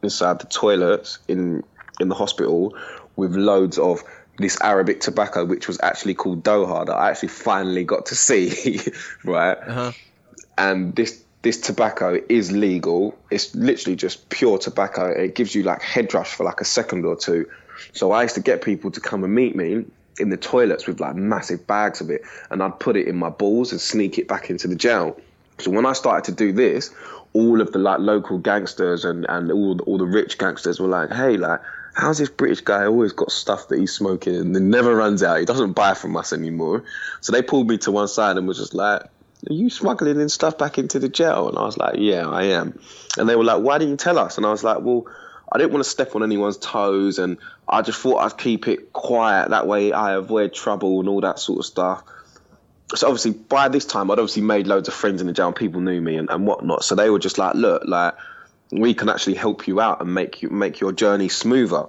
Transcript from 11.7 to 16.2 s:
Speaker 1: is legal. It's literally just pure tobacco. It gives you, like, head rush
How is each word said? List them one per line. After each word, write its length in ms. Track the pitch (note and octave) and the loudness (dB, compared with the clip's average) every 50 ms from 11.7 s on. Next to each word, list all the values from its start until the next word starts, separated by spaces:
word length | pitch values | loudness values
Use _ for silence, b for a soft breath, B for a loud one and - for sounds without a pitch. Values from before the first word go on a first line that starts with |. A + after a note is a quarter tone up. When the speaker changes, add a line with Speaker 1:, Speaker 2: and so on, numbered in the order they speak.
| G2 - A#2+ G#2+ - - F#2+ F2+ F2+ E2+ - - | 0 0 0 0 0 -2 -2 0 0 -2 0 2
Speaker 1:
is 220 | A2+ A#2 G2+ F2 | 2 2 2 2
legal. 680 | F#2+ G2+ G#2 G2 F#2 F2+ E2 E2 E2+ F2 G2 G#2+ - - _ _ | 0 0 2 2 0 0 0 0 2 2 0 -2 -4 -10 _ _
It's 240 | - G#2 - - - | -4 -4 -4 -4 -4
literally 400 | - A2 C3 E3 - - - F#2 | 0 2 2 2 0 0 -4 -4
just 340 | E2+ - F2+ - - _ _ | -2 -4 -6 -6 -8 _ _
pure 280 | - - - A#2+ G2+ F#2+ | -4 2 2 2 2 2
tobacco. 500 | - - - - G2 G2 - - F#2 F2+ | 0 -4 -2 -2 -2 -2 -2 -4 -2 -2
It 280 | F2 - F2+ F#2 F2+ | 0 0 -2 -2 -2
gives 200 | - A#2+ G2+ - | -2 -4 -2 0
you, 80 | G#2+ F#2+ | -2 0
like, 180 | F#2 F2 - | 0 -2 -2
head 320 | - - - B2 A#2 G2+ - | -4 -4 -2 -2 -2 0 0
rush 200 | G2 | -2